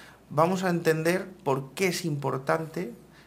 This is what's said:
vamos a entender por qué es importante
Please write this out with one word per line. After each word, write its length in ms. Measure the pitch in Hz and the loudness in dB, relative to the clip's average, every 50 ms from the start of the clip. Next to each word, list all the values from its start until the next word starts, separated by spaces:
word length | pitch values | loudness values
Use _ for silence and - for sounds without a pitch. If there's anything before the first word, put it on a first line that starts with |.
| - - - - - - | -20 -20 -20 -20 -16 -2
vamos 320 | - 143 160 175 196 180 190 | 2 2 4 4 2 2 0
a 60 | 185 | 0
entender 560 | 175 165 - 160 160 156 160 165 180 190 202 - - - - | 0 2 2 2 2 4 2 2 0 0 -2 -6 -12 -6 -2
por 280 | 143 131 139 139 - - | 0 0 0 -2 -6 -4
qué 140 | - 190 180 | -2 0 0
es 160 | 175 - - | 0 0 -2
importante 920 | 165 147 139 139 135 131 135 139 - 160 160 160 151 - 165 185 233 233 - - - - - - | -2 -2 -2 -2 -2 -2 -2 0 0 0 0 -2 -4 -6 -8 -8 -8 -10 -14 -20 -20 -20 -20 -20